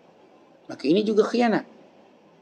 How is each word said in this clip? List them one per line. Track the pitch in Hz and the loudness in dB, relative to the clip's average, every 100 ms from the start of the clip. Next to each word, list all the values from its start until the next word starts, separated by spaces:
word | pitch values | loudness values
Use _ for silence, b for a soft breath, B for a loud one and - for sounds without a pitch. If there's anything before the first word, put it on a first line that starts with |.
| _ _ - _ _ _ - | _ _ -20 _ _ _ -20
Maka | 123 135 | -6 0
ini | 180 | 0
juga | 208 208 208 | 2 0 0
khianat | 226 240 185 - - - - - _ _ _ | 0 0 0 -4 -18 -20 -20 -20 _ _ _